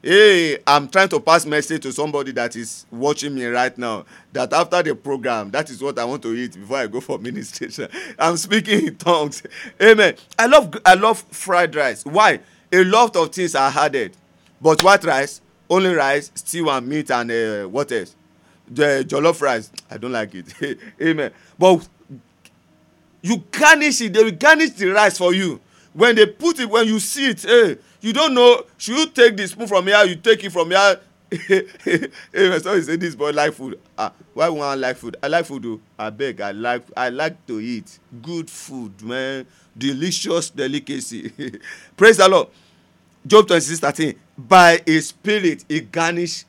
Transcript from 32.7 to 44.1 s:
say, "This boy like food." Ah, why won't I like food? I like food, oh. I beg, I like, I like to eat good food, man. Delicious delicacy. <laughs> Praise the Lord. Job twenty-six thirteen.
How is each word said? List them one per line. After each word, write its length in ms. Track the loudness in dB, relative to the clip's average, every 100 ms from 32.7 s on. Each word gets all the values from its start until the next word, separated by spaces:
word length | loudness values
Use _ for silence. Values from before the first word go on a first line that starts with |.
| -4
say, 140 | -4 -6
"This 200 | -8 -6
boy 140 | -4
like 240 | -2 -2
food." 260 | -4 -16 -16 _ -10
Ah, 140 | -10 _ _
why 160 | -4 -4
won't 140 | -2
I 120 | -6 -4
like 220 | -6 -8
food? 200 | -14 -10
I 60 | -4
like 180 | -4 -4
food, 200 | -12 -12
oh. 140 | -14 _ -14
I 120 | -12
beg, 320 | -8 -10 -8
I 100 | -12
like, 320 | -8 -6 -6 _ -8
I 120 | -8
like 360 | -6 -8 -10 -12
to 120 | -10
eat 400 | -8 -12 -14 _ _ -20
good 280 | -12 -12 -12
food, 520 | -18 -18 -16 -16 -16
man. 420 | -12 -10 -8 -10 -16 _ _ -8
Delicious 720 | -6 -4 -6 -6 -4 -6 -6
delicacy. 1120 | -8 -6 -6 -8 -12 -10 -14 -14 -14 -16 -14 -20 -20
<laughs> 180 | _ 4
Praise 200 | 6 8
the 100 | 6
Lord. 200 | 4 0 _ _ _ _ _ _ _ 4
Job 220 | 4 6
twenty-six 320 | 0 0 -4
thirteen. 400 | -4 -2 -6